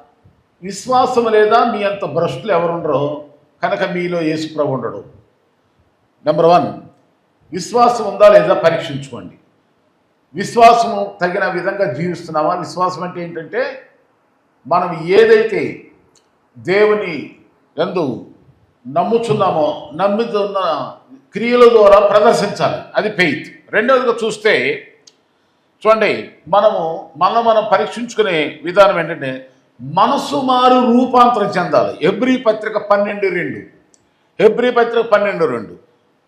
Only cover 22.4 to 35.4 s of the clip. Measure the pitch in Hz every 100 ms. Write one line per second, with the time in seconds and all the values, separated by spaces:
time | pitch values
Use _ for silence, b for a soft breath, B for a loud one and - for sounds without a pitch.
22.4 | 202 - 139 - - 151 202 208 175 127
23.4 | - - _ 180 240 262 254 233 220 -
24.4 | 220 160 123 147 - _ _ _ _ _
25.4 | _ _ _ _ 208 220 202 117 104 -
26.4 | 151 196 214 196 165 170 - 147 180 226
27.4 | 226 220 190 190 214 214 240 - 208 165
28.4 | 143 - 156 180 202 175 160 160 135 131
29.4 | 131 _ _ - 131 160 226 277 - 285
30.4 | 262 254 254 254 226 240 262 247 240 208
31.4 | 196 185 170 143 104 - 156 202 254 254
32.4 | 226 214 214 208 - 202 208 202 196 180
33.4 | 151 107 90 _ _ _ _ _ _ -
34.4 | 202 214 247 233 233 233 220 208 202 175